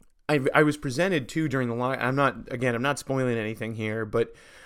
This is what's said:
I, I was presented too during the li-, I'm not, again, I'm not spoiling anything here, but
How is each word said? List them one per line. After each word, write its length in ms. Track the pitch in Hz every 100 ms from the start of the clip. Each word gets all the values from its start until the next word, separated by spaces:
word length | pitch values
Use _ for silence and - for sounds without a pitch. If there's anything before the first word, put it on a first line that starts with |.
| - _ -
I, 120 | 151 139 147
I 80 |
was 140 | 151 147
presented 520 | 143 123 190 165 117
too 180 | 160 156
during 220 | 135 120
the 60 | 117
li-, 220 | 127 123
I'm 180 | 120 135
not, 360 | 135 113 -
again, 220 | 123 127
I'm 80 | 117
not 160 | 139 139
spoiling 400 | - 135 127 117
anything 380 | 107 110 113 113
here, 280 | 107 110
but 300 | 107 113 117 - - -